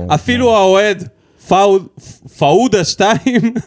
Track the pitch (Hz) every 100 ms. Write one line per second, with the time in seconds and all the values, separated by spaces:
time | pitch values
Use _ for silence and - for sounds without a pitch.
0 | 87 151 - 247 247 220 190 196 208 196
1 | - - _ _ - 185 202 190 170 -
2 | - - - - 147 175 254 208 160 -
3 | 196 214 262 247 226 240